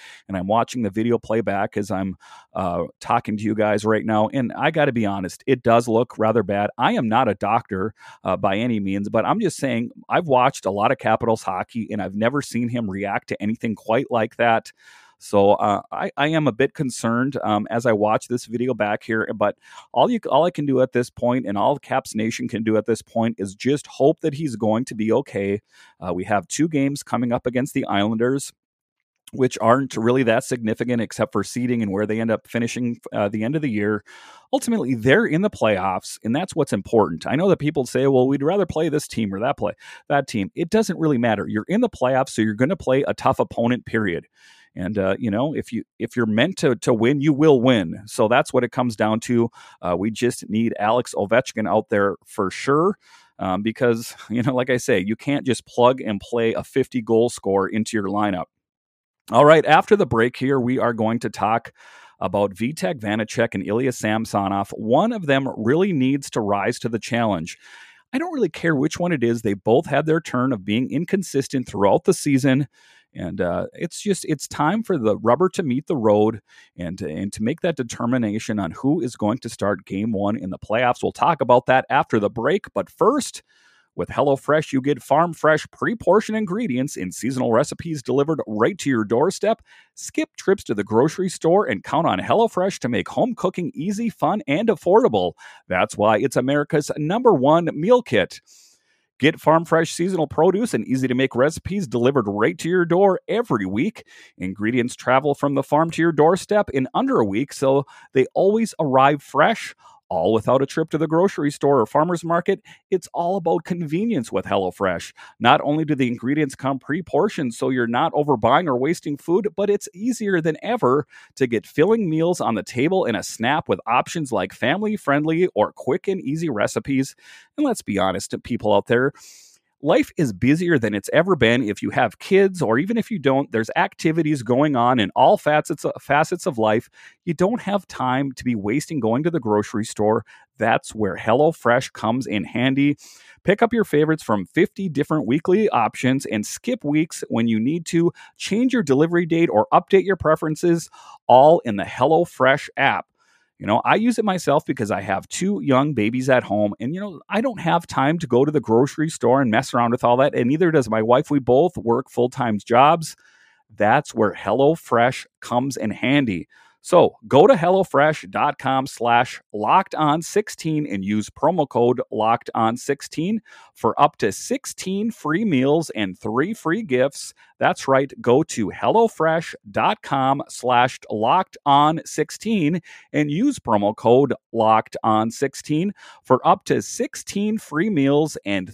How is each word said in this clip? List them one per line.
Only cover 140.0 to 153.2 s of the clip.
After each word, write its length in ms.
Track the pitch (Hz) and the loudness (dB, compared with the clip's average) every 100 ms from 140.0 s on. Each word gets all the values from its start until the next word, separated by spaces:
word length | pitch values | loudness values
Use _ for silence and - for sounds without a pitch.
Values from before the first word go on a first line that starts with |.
| 107 113 - - _ - | 0 0 -2 -20 _ -4
That's 380 | 110 - - 110 | 0 0 -2 -4
where 200 | 98 85 | -4 -2
HelloFresh 800 | - 123 156 - 117 123 - | 0 2 2 0 0 0 0
comes 320 | - 110 127 - | -6 -4 -4 -4
in 200 | 104 - | -4 -4
handy. 520 | 113 131 135 143 139 - - - - | -2 0 2 0 0 -8 -20 -20 -6
Pick 180 | - 208 | 0 2
up 120 | 226 | 2
your 100 | 233 | 0
favorites 400 | - 147 156 160 | 2 2 2 0
from 240 | - 104 90 | 0 -2 0
fifty 420 | 156 208 - 190 | 0 0 0 -6
different 380 | 139 147 156 107 | -4 -2 -2 0
weekly 420 | 139 - 202 214 | -2 2 2 2
options 560 | 120 110 - 127 135 - | 0 0 0 -2 -2 -2
and 180 | 107 101 | -6 -6
skip 380 | - - 254 | -8 -6 -6
weeks 400 | 147 151 - - - | -2 -2 -2 -6 -4
when 180 | 117 117 | -2 0
you 120 | 110 | 0
need 260 | 120 175 - | 0 -4 -2
to. 240 | 170 170 - - - | 0 0 -2 -20 -12
Change 360 | - 214 262 | -4 0 0
your 100 | 247 | 0
delivery 440 | 147 131 165 175 170 | 2 2 4 2 0
date 220 | 165 170 | 0 2
or 180 | 107 - | 2 4
update 340 | 170 - 190 180 | 2 4 2 2
your 120 | 185 | 0
preferences, 720 | 156 160 156 156 175 170 - - - - - | 0 0 0 -2 0 0 -2 -20 -20 -6 6
all 340 | 123 151 170 | 8 8 6
in 120 | 117 101 | 2 -4
the 80 | |
HelloFresh 840 | 87 - 135 160 170 - 131 143 - - | -4 0 2 2 0 2 2 2 -2 0
app. 300 | 135 98 - _ | 0 0 -6 _